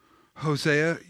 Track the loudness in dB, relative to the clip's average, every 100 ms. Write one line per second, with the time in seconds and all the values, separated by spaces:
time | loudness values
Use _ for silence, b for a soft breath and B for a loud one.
0 | b b b b -4 0 2 2 2 -2
1 | -10